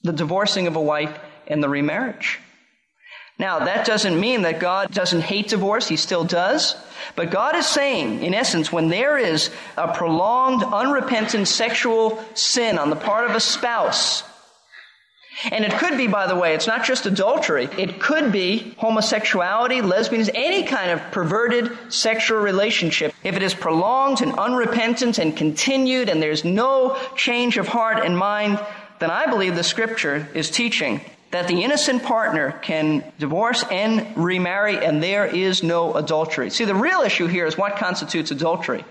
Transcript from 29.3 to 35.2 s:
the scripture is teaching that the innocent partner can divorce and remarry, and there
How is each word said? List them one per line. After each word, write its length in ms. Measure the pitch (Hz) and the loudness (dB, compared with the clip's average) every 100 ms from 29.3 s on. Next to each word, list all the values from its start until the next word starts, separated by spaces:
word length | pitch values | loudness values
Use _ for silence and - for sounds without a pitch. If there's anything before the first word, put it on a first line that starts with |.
| 233 185 | 2 0
the 80 | 170 | 0
scripture 640 | 170 - 226 226 147 143 151 | -2 0 -2 -2 -2 -2 -4
is 180 | 156 151 | -6 -2
teaching 500 | - 240 - 147 113 - - _ | -2 0 0 -2 -2 -8 -20 _
that 160 | 175 175 | -4 0
the 160 | 175 | 0
innocent 400 | 226 294 294 254 | 2 2 2 0
partner 480 | - 226 220 - 139 143 | 0 0 2 0 -2 -4
can 400 | - 160 156 151 - - | -4 0 2 0 -2 -8
divorce 460 | 147 165 233 240 - | -4 0 2 0 -2
and 340 | 190 214 220 - - | 0 2 0 -2 -2
remarry, 680 | 170 185 180 196 208 190 | 0 0 0 0 0 2
and 160 | 160 151 | 0 2
there 240 | 170 202 | 2 0